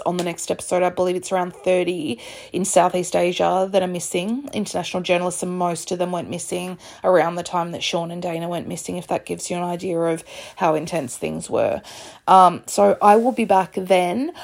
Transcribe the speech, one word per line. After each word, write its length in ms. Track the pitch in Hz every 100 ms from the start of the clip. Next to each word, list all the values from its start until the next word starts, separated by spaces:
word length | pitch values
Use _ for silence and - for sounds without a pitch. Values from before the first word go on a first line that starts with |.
| -
on 100 | 175
the 60 |
next 260 | 175 170 -
episode. 320 | - - 180
I 80 | 180
believe 260 | 180 185 180
it's 160 | -
around 220 | 185 180
thirty 680 | - - 180 175 180 151 233 - - -
in 140 | 180 196
Southeast 500 | 180 175 180 175 175
Asia 540 | 175 180 175 185 190
that 120 | 190
are 40 | 185
missing, 600 | 180 - 180 190 240 285
international 500 | - 196 180 170 185
journalists, 400 | 180 175 180 180
and 120 | 180 180
most 360 | 175 165 -
of 80 | 180
them 120 | 180
went 200 | 180 -
missing 480 | 175 - 180 180 180 - -
around 320 | 185 185 160 175
the 80 |
time 300 | 170 180 170
that 100 | 165
Sean 260 | - 175 170
and 140 | 175
Dana 260 | 175 165 170
went 180 | 170 -
missing, 300 | 170 - 180
if 80 | 170
that 200 | 170 -
gives 240 | 175 -
you 60 | 175
an 40 |
idea 380 | 175 175 185 165
of 240 | 165 165 - - - -
how 180 | 175
intense 420 | 156 160 165 - -
things 320 | 156 160 -
were. 360 | 117 110 - - - - - -
Um, 360 | 185 180 123 -
so 320 | - 202 190
I 140 | 208 208
will 160 | 233
be 120 | 247 208
back 280 | 190 185
then. 600 | - 185 185 180 202 294 -